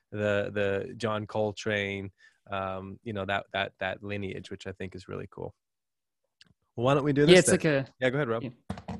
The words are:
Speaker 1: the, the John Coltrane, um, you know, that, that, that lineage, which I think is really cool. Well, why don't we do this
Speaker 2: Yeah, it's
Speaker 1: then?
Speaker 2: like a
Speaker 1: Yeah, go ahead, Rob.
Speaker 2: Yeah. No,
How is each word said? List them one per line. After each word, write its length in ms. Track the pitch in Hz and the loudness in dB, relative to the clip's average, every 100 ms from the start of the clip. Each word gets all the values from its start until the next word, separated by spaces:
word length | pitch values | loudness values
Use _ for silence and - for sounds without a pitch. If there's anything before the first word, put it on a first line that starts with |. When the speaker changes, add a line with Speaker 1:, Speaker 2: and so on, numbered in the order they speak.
| - | -12
Speaker 1:
the, 400 | 104 104 101 101 | -2 0 0 0
the 400 | 101 98 98 101 | -2 0 -2 -4
John 300 | 113 113 107 | -6 -4 -4
Coltrane, 840 | 104 110 107 101 110 104 98 98 98 _ - _ - | -4 -2 -2 -2 -2 -2 -2 -4 -8 _ -20 _ -8
um, 480 | 98 95 95 95 95 | -6 -4 -6 -10 -12
you 100 | 117 | -8
know, 120 | 104 | -6
that, 220 | 95 98 - | -2 -2 -2
that, 200 | 98 98 - | -4 -4 -4
that 240 | 95 98 | -6 -6
lineage, 480 | 101 101 98 95 92 | -6 -6 -6 -8 -10
which 160 | 98 95 | -12 -12
I 40 | |
think 220 | 95 95 | -10 -10
is 120 | 92 95 | -12 -12
really 200 | 98 95 | -12 -10
cool. 240 | - - - _ _ _ _ _ _ _ _ - _ _ | -12 -12 -14 _ _ _ _ _ _ _ _ -20 _ _
Well, 100 | - | -2
why 80 | 120 | 2
don't 100 | 147 | 4
we 100 | 147 | 2
do 120 | 139 | 4
this 80 | 151 | 8
Speaker 2:
Yeah, 60 | 180 | 10
it's 80 | 170 | 8
Speaker 1:
then? 60 | |
Speaker 2:
like 120 | 180 | 4
a 260 | 165 139 135 - | 4 2 0 0
Speaker 1:
Yeah, 100 | 127 | 0
go 60 | 135 | 2
ahead, 120 | 131 | 0
Rob. 140 | 113 | -2
Speaker 2:
Yeah. 60 | 113 - - - | -4 -12 -16 -14
No, 80 | - | -12